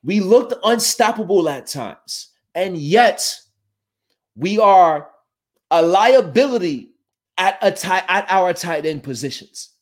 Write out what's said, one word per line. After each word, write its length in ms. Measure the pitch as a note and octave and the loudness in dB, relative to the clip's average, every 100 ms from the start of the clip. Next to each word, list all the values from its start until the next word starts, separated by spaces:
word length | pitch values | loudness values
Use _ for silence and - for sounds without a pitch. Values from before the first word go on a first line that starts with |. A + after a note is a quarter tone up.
We 160 | C3 G3+ | -2 -2
looked 320 | F#3 A#3 A#3+ A#3+ | 4 2 2 -4
unstoppable 840 | G#3+ A#3 G#3+ - A3 A3+ F#3 G3 D#3+ | -2 0 -2 0 -2 -2 0 0 0
at 180 | C#3 - | -4 -10
times, 680 | C#3+ A2 - _ - - _ _ | -10 -10 -14 _ -16 -16 _ _
and 220 | E3 F#3+ F3 | -6 -6 -6
yet 580 | D3 G3+ A#3 - - - _ _ _ _ _ _ _ _ _ - | 0 4 4 2 -8 -10 _ _ _ _ _ _ _ _ _ -8
we 220 | D#3+ G#3 | -4 2
are 500 | G#3 F#3+ E3+ D3+ D3 _ _ _ _ _ _ | 6 6 6 2 -8 _ _ _ _ _ _
a 100 | E3+ | 2
liability 1080 | E3 F#3 A3+ C4 F#3+ F3 C#4 A#3+ F3 C3+ - _ _ _ _ - | 2 4 4 4 2 0 0 0 -4 -6 -12 _ _ _ _ -2
at 180 | F#3+ F#3+ | -2 0
a 100 | G3+ | -2
ti-, 160 | F#3+ F#3 | -2 -4
at 380 | F#3 F3+ F#3+ F#3+ | -4 -2 -4 0
our 240 | F#3+ F3+ | 0 0
tight 320 | F3 F3 D#3+ | -4 -6 -6
end 180 | D#3 D3+ | -6 -8
positions. 680 | C#3+ A#2+ C3 - - - - _ | -10 -10 -10 -12 -18 -20 -20 _